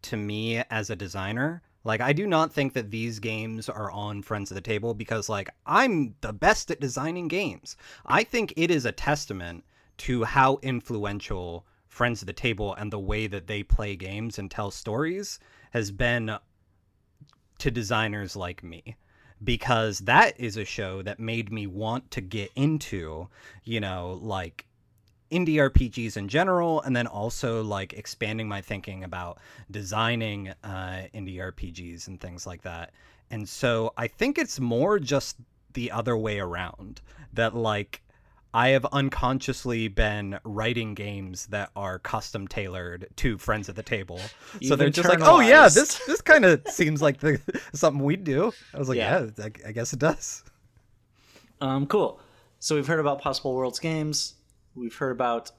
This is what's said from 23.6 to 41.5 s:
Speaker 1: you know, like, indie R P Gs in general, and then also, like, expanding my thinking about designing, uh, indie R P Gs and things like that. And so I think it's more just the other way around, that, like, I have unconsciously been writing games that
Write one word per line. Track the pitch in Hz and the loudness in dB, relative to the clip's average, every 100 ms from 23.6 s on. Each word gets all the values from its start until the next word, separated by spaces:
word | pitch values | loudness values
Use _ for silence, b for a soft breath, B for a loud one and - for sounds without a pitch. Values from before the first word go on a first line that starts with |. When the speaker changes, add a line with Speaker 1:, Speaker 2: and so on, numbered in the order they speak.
Speaker 1:
you | - 113 | -6 -4
know, | 101 92 87 92 | -4 -6 -8 -10
like, | 110 95 87 - - _ _ _ _ _ _ | -6 -6 -8 -12 -20 _ _ _ _ _ _
indie | 170 175 151 | -2 2 4
R | 135 | 6
P | - 127 | 4 2
Gs | 117 113 104 | -4 -6 -6
in | 101 | -2
general, | 143 185 180 170 156 | 0 2 2 2 0
and | 135 123 | 0 0
then | 117 | -2
also, | 104 110 - 127 113 | -4 -6 -4 -4 -2
like, | 110 101 95 | -2 -4 -6
expanding | - - - 107 110 110 | -12 -14 -8 -6 -4 -6
my | 101 | -8
thinking | 95 101 98 95 | -8 -10 -8 -12
about | 92 90 87 - B B B | -10 -10 -10 -14 B B B
designing, | 107 95 104 113 120 110 104 95 95 | -12 -6 -2 0 0 -4 -6 -10 -12
uh, | 98 95 92 92 95 | -12 -10 -8 -10 -12
indie | 110 95 90 | -12 -10 -10
R | 92 | -12
P | 90 92 | -10 -12
Gs | 85 87 85 - | -12 -14 -14 -14
and | 92 | -14
things | 90 87 95 | -14 -14 -14
like | 87 | -12
that. | 92 85 87 _ b b _ | -12 -12 -14 _ b b _
And | 113 104 | -10 -10
so | - 127 113 113 - | -2 0 2 -2 -4
I | 117 | -8
think | - 247 285 | -2 0 0
it's | 294 - | -2 -2
more | 123 117 165 208 | 0 2 4 2
just | 131 139 - - 123 _ _ | 2 -2 -2 -12 -18 _ _
the | - 120 | -8 -4
other | 110 117 117 | -2 0 0
way | 110 104 | 0 -2
around, | 92 87 90 - 98 - - B 139 | -4 -6 -8 -10 -16 -18 -20 B -10
that, | - 113 | 0 0
like, | 120 113 104 104 - _ b b b _ | 2 0 0 -4 -12 _ b b b _
I | 113 127 | 2 6
have | 135 127 | 4 2
unconsciously | 139 135 - 127 131 - 127 127 117 110 | 0 0 0 0 0 -2 -6 -4 -2 -2
been | 98 107 104 101 98 | 0 0 0 -6 -8
writing | - 101 110 123 110 | -8 -2 -2 -2 -4
games | 101 101 101 95 90 | -8 -8 -8 -10 -12
that | - | -8